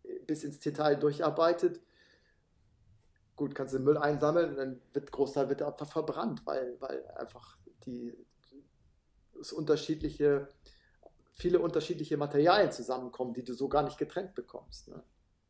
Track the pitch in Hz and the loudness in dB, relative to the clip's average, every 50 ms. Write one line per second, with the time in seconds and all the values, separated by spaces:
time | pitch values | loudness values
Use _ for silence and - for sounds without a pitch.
0 | - - - - - - 156 151 - 147 147 - - 151 147 147 151 151 143 143 | -16 -14 -14 -10 -6 -4 -4 -4 -4 -8 -8 -6 -6 -6 -2 2 2 4 4 4
1 | 151 151 143 - 165 151 147 160 165 170 175 175 185 175 - - _ _ _ _ | 2 0 2 2 0 0 4 4 4 4 4 4 2 0 0 -2 _ _ _ _
2 | _ _ _ _ _ _ _ _ _ _ _ _ _ _ _ _ _ _ _ _ | _ _ _ _ _ _ _ _ _ _ _ _ _ _ _ _ _ _ _ _
3 | _ _ _ _ _ _ _ - 147 135 139 - 135 131 135 131 131 143 151 147 | _ _ _ _ _ _ _ -6 -6 -4 -4 -6 -6 -4 -2 0 4 4 4 4
4 | 147 147 151 139 151 147 160 170 170 156 143 135 135 135 127 127 _ _ - 143 | 4 2 2 4 4 4 4 4 4 2 0 -4 -4 -6 -6 -10 _ _ -6 -6
5 | 143 - - - 139 131 - 147 135 - 139 - 147 147 - - 151 147 - 165 | -6 -4 0 0 0 2 2 0 2 2 0 -2 -2 -4 -4 -6 -8 -6 -4 -4
6 | 151 165 175 156 202 220 147 - - 151 - 131 131 123 123 - 135 - 69 67 | -2 -2 -2 -2 -2 -4 -4 -6 -4 -4 -4 -2 -4 -4 -8 -8 -8 -8 -8 -8
7 | - - - - 123 - - 123 - - - _ - - _ _ - 131 123 120 | -8 -10 -12 -12 -12 -12 -14 -18 -20 -20 -20 _ -20 -20 _ _ -12 -12 -10 -10
8 | 120 117 - - - _ _ _ _ _ 135 139 - _ _ _ _ _ _ _ | -10 -10 -12 -14 -20 _ _ _ _ _ -20 -20 -20 _ _ _ _ _ _ _
9 | _ _ _ _ _ _ - - - - - - 151 156 147 143 - - 156 151 | _ _ _ _ _ _ -18 -14 -12 -10 -8 -4 2 2 2 2 2 -2 -4 -4
10 | 156 147 147 - 147 147 143 139 143 - - _ _ - - _ _ _ _ _ | -4 -6 -2 2 2 4 4 2 0 -6 -14 _ _ -20 -20 _ _ _ _ _
11 | - - _ _ _ _ - - - 175 175 170 170 165 - 156 147 - 175 151 | -20 -20 _ _ _ _ -8 -4 0 4 4 4 4 2 0 -2 -2 -2 -4 -6
12 | 156 - 156 143 147 143 143 143 151 175 190 208 190 135 - - 117 123 127 127 | -4 -4 -4 -2 -2 0 2 4 6 8 8 6 6 4 0 -4 -4 -4 -4 -4
13 | 127 120 - - 127 120 113 123 123 - 123 120 139 139 143 147 147 135 - - | -6 -8 -6 -6 -6 -6 -6 -8 -8 -8 -6 -4 -2 2 2 2 2 0 -2 -6
14 | 147 - - 180 202 190 - - - - - - - - - - - - - - | -6 -6 -6 -8 -8 -8 -10 -12 -12 -12 -12 -16 -16 -16 -20 -20 -18 -18 -18 -18
15 | - _ _ _ _ _ _ _ _ _ | -20 _ _ _ _ _ _ _ _ _